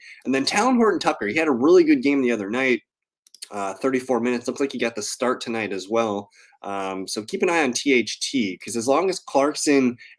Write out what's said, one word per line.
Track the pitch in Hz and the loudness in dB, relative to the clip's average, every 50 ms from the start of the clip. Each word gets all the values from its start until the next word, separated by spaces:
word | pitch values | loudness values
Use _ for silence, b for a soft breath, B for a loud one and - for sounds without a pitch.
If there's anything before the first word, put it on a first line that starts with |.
| B B B B B | B B B B B
And | - 131 | -2 -2
then | 135 139 | 0 0
Talon | - - 202 226 254 262 233 | 0 0 2 2 4 4 4
Horton-Tucker, | 226 214 185 151 - 170 151 - 107 101 | 4 4 2 2 0 -2 -2 -2 -2 -2
he | 110 | 0
had | 160 160 156 | 0 2 2
a | |
really | 135 113 127 156 180 185 170 | 2 2 4 6 6 6 8
good | 151 156 135 | 6 4 4
game | 120 143 143 139 | 4 2 2 2
the | 131 120 | 2 2
other | 120 107 101 95 | 0 0 -2 -4
night, | 110 127 135 131 123 110 _ _ _ _ _ _ _ _ _ _ _ - - - | -2 0 0 2 0 0 _ _ _ _ _ _ _ _ _ _ _ -20 -18 -12
uh, | 101 101 98 95 95 | -8 -6 -6 -6 -6
thirty-four | - - 135 131 127 127 131 127 113 | -4 -2 0 0 0 -2 0 -2 0
minutes. | 117 123 123 117 117 135 | 0 0 -2 -2 -2 -6
Looks | 120 - | -4 -2
like | 143 139 | -4 -4
he | 135 123 | -4 -4
got | 120 117 117 | -4 -4 -4
the | 110 104 | -6 -8
start | - - - 127 120 123 123 | -8 -6 -2 -2 -2 -2 -2
tonight | - 123 113 113 107 95 98 | -4 -6 -6 -4 -4 -4 -6
as | 95 90 95 | -6 -6 -2
well. | 110 113 117 110 101 101 104 - b b b b b b - | -2 0 0 0 -2 -4 -6 -10 b b b b b b -12
Um, | 98 98 98 98 95 95 95 95 90 | -8 -8 -6 -6 -6 -6 -8 -8 -8
so | - 113 104 | -8 -10 -8
keep | - - - | -8 -6 -2
an | 127 175 | -2 0
eye | 170 165 151 | 2 2 2
on | 127 113 | 0 0
T | - - 139 | -2 0 2
H | 131 120 110 104 - - | 2 2 2 0 -6 -8
T, | - - - 135 110 98 90 87 - | -8 -4 -2 -2 -2 -2 -4 -8 -10
'cause | - - | -8 -6
as | 117 110 131 | -4 0 2
long | 135 151 185 190 | 2 2 2 0
as | 175 - | -2 -4
Clarkson | - - - 139 135 147 143 - - 156 143 139 131 123 120 B B B B | -6 -2 0 2 2 2 0 -2 2 4 4 4 4 2 0 B B B B